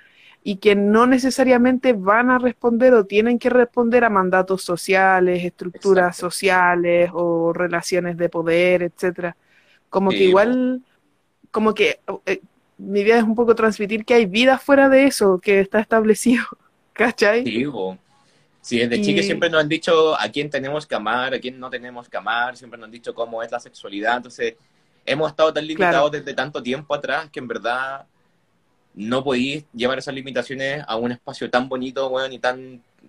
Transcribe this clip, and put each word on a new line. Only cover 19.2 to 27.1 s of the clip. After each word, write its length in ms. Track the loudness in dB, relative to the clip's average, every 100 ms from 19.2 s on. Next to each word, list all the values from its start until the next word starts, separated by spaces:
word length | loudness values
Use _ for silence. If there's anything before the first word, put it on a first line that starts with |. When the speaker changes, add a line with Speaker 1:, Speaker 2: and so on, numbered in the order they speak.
Speaker 2:
siempre 260 | 0 -2 0
nos 120 | 0
han 80 | 0
dicho 500 | -2 0 2 2 0
a 100 | -4
quién 200 | -4 -6
tenemos 380 | -6 -6 -8 -6
que 80 | -6
amar, 380 | -2 -4 -4
a 60 | -6
quién 200 | -10 -14
no 100 | -14
tenemos 400 | -12 -14 -18 -14
que 80 | -10
amar, 400 | -6 -4 -4 -8
siempre 220 | -20 -20
nos 60 | -20
han 40 |
dicho 220 | -16 -14 -8
cómo 280 | -8 -8
es 80 | -8
la 80 | -10
sexualidad, 580 | -12 -20 -14 -6 -4 -4
entonces 380 | -6 -8 -8 -8 _ _ _ _ -6
hemos 240 | -2 -2
estado 220 | 0 0
tan 140 | 0 -6
Speaker 1:
Claro. 320 | -2 0 2 0
Speaker 2:
limitados 60 |
desde 220 | -2 -8 -6
tanto 280 | -6 -8
tiempo 300 | -6 -8 -6 -6
atrás 340 | -4